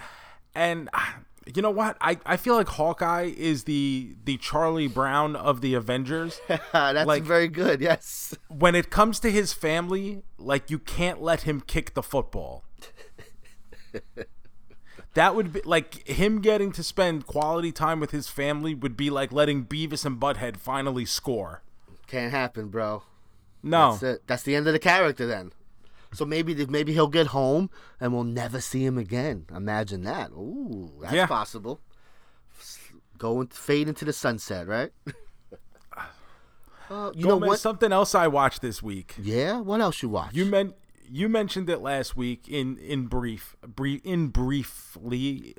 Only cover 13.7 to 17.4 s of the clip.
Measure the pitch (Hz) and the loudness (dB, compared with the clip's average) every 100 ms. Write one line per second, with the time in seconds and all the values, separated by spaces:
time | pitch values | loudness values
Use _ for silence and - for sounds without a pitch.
13.7 | - - - - - 110 - - - - | -14 -12 -12 -12 -14 -14 -12 -14 -14 -14
14.7 | - - - - - 175 196 185 151 147 | -14 -16 -16 -4 4 6 6 0 -2 2
15.7 | 165 - - - 135 196 220 208 214 196 | 2 0 -10 -6 2 4 4 4 4 2
16.7 | 170 165 - 180 160 131 147 | -2 -4 2 2 2 -4 -2